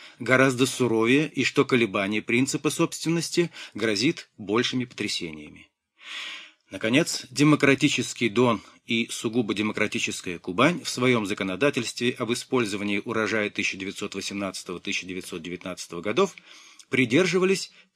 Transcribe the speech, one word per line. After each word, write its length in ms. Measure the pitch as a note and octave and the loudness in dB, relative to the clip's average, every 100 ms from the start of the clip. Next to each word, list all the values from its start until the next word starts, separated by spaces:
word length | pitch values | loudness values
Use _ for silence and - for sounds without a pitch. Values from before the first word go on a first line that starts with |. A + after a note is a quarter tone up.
| - - | -20 -8
гораздо 460 | A#2+ B2+ C3+ B2 B2+ | 2 4 4 4 0
суровее 640 | - B2 A2+ A2+ C#3 D#3 | 2 2 4 4 4 2
и 160 | - A#2+ | 0 0
что 180 | - | 2
колебание 580 | B2+ C3 A2+ G2+ G2 G#2+ | 4 4 2 0 0 -2
принципа 500 | - A#2 C3 C#3 D3+ | 0 2 2 0 -2
собственности 800 | - E3 - D#3+ E3+ D#3 - E3+ - - | 0 0 -2 -2 -2 0 0 0 -2 -14
грозит 560 | - A2 G2+ C3 D#3+ - - | -4 0 2 0 0 -6 -12
большими 460 | G2 A2 B2 B2+ | -2 0 2 -2
потрясениями. 840 | A#2+ - G#2 - F2 D#2 D2+ D2+ - _ _ _ - - - - - _ _ | -4 -6 -6 -4 -6 -10 -16 -20 -20 _ _ _ -16 -12 -12 -14 -18 _ _
Наконец, 560 | G2 A2 C3 E3+ - - | -6 2 2 2 -2 -4
демократический 1000 | - D3 D3 C3+ C3+ D3 - A#2 - A#2 | 2 6 6 6 4 2 0 -4 -2 0
Дон 320 | G#2 B2 G#2+ - - - | 4 4 2 -4 -16 -4
и 220 | A#2 A#2 | -2 -2
сугубо 440 | - A#2 A#2 G#2 | -4 -2 0 0
демократическая 880 | G2+ G#2+ G#2 G#2 A#2+ - G#2 - E2+ | 0 -2 -2 -2 -2 -4 -6 -8 -10
Кубань 420 | - F#2 C#3 E3+ | -4 2 2 2
в 60 | A#2 | -4
своём 360 | - B2+ A#2+ G2+ | -2 2 2 0
законодательстве 840 | G#2 G2 F#2 C#3+ C3+ A2+ - A#2+ | -4 -4 0 0 0 -4 -4 -4
об 200 | - A2+ | -2 -4
использовании 680 | A#2+ - C3 A2 G2 G#2 G2+ | -4 -2 -2 0 -2 -2 -2
урожая 460 | B2 A2+ G#2 A2 G#2 | -2 -2 0 0 -2
тысяча 260 | - G2 F#2+ | -2 -4 -4
девятьсот 400 | F#2+ G2 G2+ G2 | -8 -8 -8 -8
восемнадцатого, 640 | - G2+ G2 F#2 - F2 | -8 -6 -6 -8 -10 -10
тысяча 260 | G2+ F#2+ F2+ | -6 -6 -6
девятьсот 360 | F#2 - F2+ | -10 -8 -10
девятнадцатого 580 | E2 F2 F#2+ F2+ - E2+ | -10 -10 -10 -12 -12 -8
годов 340 | F2+ B2 G3 - - - - - - | -4 0 0 -2 -20 -20 -20 -20 -4
придерживались 840 | B2+ B2+ C3+ F#3 F3+ F#3 F#3+ - - _ | 0 4 4 4 2 2 0 -4 -14 _